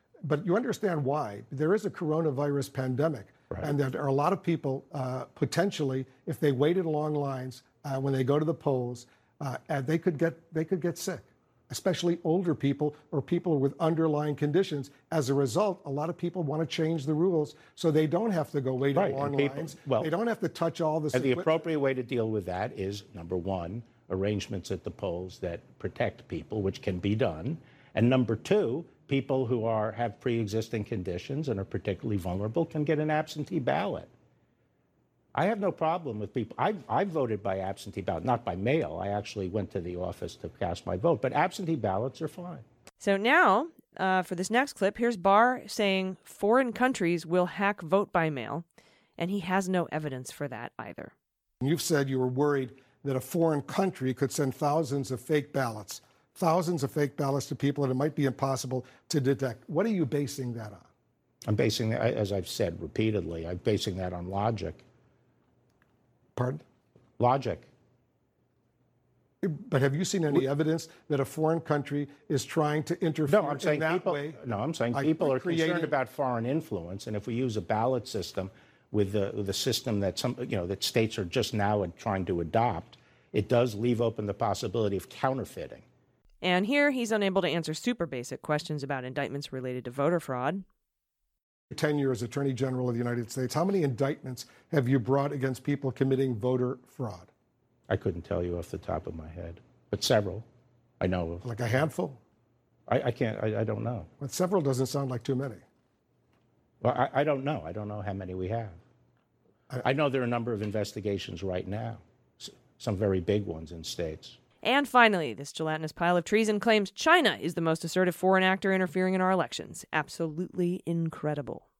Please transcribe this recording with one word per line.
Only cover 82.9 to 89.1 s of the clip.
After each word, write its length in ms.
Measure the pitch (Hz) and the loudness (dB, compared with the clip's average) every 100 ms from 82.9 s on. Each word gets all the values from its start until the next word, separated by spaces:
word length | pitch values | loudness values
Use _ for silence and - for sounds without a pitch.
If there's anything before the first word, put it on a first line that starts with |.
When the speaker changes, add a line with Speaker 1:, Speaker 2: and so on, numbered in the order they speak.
| - _ _ _ | -18 _ _ _
Speaker 2:
it 160 | - 98 | -2 2
does 260 | 120 123 101 | 4 4 2
leave 260 | 120 113 | 0 2
open 240 | 117 110 104 | 2 0 -4
the 80 | |
possibility 640 | 98 110 95 110 117 104 98 | -2 0 0 -2 0 0 0
of 140 | - | -6
counterfeiting. 720 | - 135 131 - - 78 - - _ _ _ _ _ | -4 -2 -2 -6 -8 -12 -12 -20 _ _ _ _ _
Speaker 3:
And 240 | 185 180 202 | 0 2 2
here 240 | 285 285 | 4 4
he's 220 | 262 226 | 2 0
unable 300 | 220 196 185 | 2 2 2
to 60 | 170 | 2
answer 260 | 165 156 | 0 -2
super 320 | 156 240 240 165 | -2 -2 -2 -4
basic 360 | 127 - 127 | -6 -8 -8
questions 400 | - 151 - 151 | -2 -2 -2 -6
about 220 | 135 135 | -4 -6
indictments 480 | 127 | -4